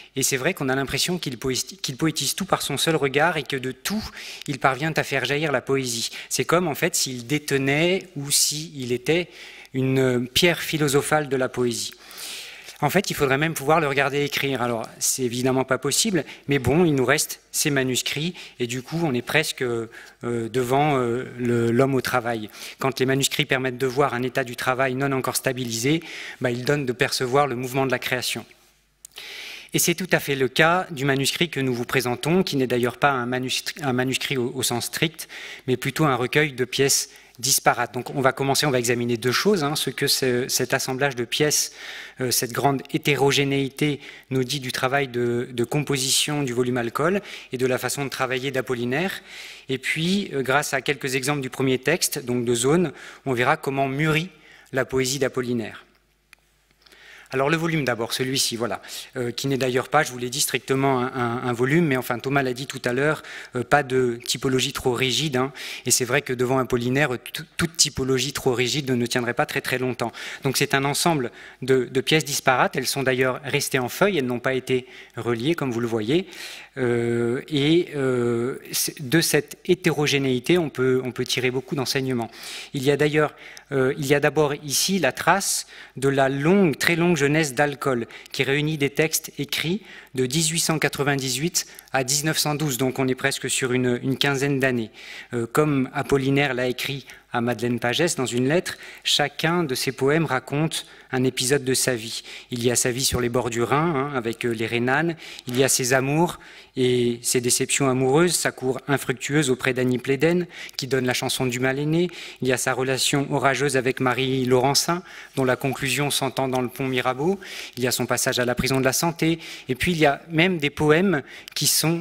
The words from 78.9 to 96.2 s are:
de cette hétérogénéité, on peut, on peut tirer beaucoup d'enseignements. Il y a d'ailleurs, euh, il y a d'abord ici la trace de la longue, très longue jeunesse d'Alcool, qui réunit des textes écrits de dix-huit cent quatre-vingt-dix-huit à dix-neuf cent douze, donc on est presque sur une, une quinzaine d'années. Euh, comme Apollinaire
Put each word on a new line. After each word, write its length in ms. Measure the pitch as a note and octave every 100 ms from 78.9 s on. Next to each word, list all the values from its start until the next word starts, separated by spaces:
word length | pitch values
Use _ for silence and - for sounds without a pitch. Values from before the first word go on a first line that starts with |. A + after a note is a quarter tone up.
| - B2+
de 120 | D#3+
cette 380 | - D3 - -
hétérogénéité, 920 | - F3 E3+ D3 C#3+ C#3 C3+ B2 C#3 F3+
on 140 | D3+
peut, 300 | - C3 B2+
on 60 | B2+
peut 140 | A#2+
tirer 260 | B2+ C3 B2+
beaucoup 240 | C3 -
d'enseignements. 560 | C#3+ C3+ C#3 C3 A#2+ A2+ - - - -
Il 100 | C#3+
y 60 | C3+
a 40 | C#3
d'ailleurs, 380 | D3+ D3+ D3 - - - -
euh, 220 | C#3 C3 D3+
il 100 | C3+
y 80 |
a 60 | D3
d'abord 340 | D3 D3 C#3+
ici 440 | C#3+ D3 B2 - F#3+
la 120 | C3+
trace 560 | - D#3+ F#3+ - - - - - C3
de 120 | C3+
la 200 | C#3 C3+
longue, 480 | C#3 D#3 G3+ F3 -
très 200 | - E3
longue 200 | F3 D#3
jeunesse 380 | C#3+ D#3 D3
d'Alcool, 540 | B2 D3 C3+ C#3 A#2+ A2 - -
qui 100 | -
réunit 340 | C3 C#3+ D3+ D#3
des 140 | C#3
textes 400 | - D#3 - - -
écrits 440 | C3 - D3+ G3+ - - - C3
de 100 | B2+
dix-huit 320 | D#3+ D#3 E3
cent 220 | - D#3
quatre-vingt-dix-huit 840 | C#3+ - C#3 C#3 C3 B2 F3 - - - -
à 100 | C3+
dix-neuf 360 | B2+ D3 D#3 D3
cent 180 | D3+ D3
douze, 200 | D3+ B2
donc 220 | C3 B2+
on 80 | C3
est 80 |
presque 340 | B2+ C#3 - C3
sur 240 | - B2+
une, 280 | B2+ B2 A#2+
une 160 | C3 B2
quinzaine 400 | C#3+ C3+ C#3+ C#3
d'années. 320 | C3+ B2 G#2+ - - - -
Euh, 140 | A#2+ A#2
comme 420 | D3+ D3+ C#3 B2+
Apollinaire 600 | C#3 - C#3